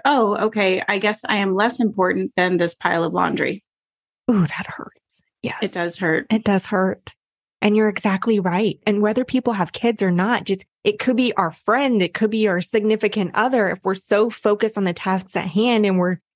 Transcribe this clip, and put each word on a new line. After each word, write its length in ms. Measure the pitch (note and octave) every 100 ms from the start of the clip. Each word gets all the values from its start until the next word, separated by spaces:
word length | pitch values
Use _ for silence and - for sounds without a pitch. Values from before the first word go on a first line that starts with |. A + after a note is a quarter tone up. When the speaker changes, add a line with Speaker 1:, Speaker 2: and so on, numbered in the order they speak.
| C4+
Speaker 1:
"Oh, 300 | C#4+ G#3+ G3+
okay, 460 | G#3+ A3 F#3+ F#3 -
I 120 | G3+
guess 260 | G#3 G#3+ -
I 100 | G#3
am 180 | G3 F#3+
less 240 | A3+ B3
important 540 | A3 G3 F3+ F#3 F#3+ -
than 200 | F3+ F3+
this 180 | E3+ -
pile 280 | F3 E3+
of 100 | E3
laundry." 500 | F3 F3 - - G3 _ _ _ _ _ _ -
Speaker 2:
Ooh, 160 | G#3+ D#3+
that 220 | - -
hurts. 560 | - - _ - - - _
Yes. 220 | - -
Speaker 1:
It 100 | G3
does 240 | - F3 -
hurt. 300 | F3 D#3+ -
Speaker 2:
It 140 | A3
does 240 | A3 F#3+ -
hurt. 480 | F#3+ F#3+ - - - _ _ _ -
And 140 | G#3 G#3+
you're 140 | G#3+
exactly 500 | F#3+ G#3+ F#3+ A#3 G#3+
right. 400 | F#3 F3 G#3+ - -
And 160 | G#3
whether 240 | G#3 A3 B3+
people 280 | C4 A#3+
have 200 | G#3 F3
kids 300 | - A#3 A3
or 80 | G3
not, 320 | F3 G3 A3+ F3+
just, 200 | F#3+ - _
it 160 | G3+ G#3
could 180 | - A#3+
be 160 | B3 -
our 160 | E3+
friend, 500 | - - A#3+ C#4 A3+
it 100 | F3+
could 160 | - G#3+
be 180 | A3 G#3+
our 140 | F3+
significant 720 | F3 A3 G#3+ G#3+ G#3+ G#3+ F#3
other. 360 | - A#3+ B3+ F#3+
If 100 | F#3
we're 120 | F#3+ F#3+
so 340 | - G#3 A3+
focused 480 | - G#3+ G#3 A3 G#3+
on 60 |
the 100 | F#3+
tasks 420 | F3 F#3+ F#3+ F#3 F#3
at 120 | F3+
hand 400 | F3+ A#3+ A3+ G3+
and 100 | F#3
we're 220 | F3+ F3+ _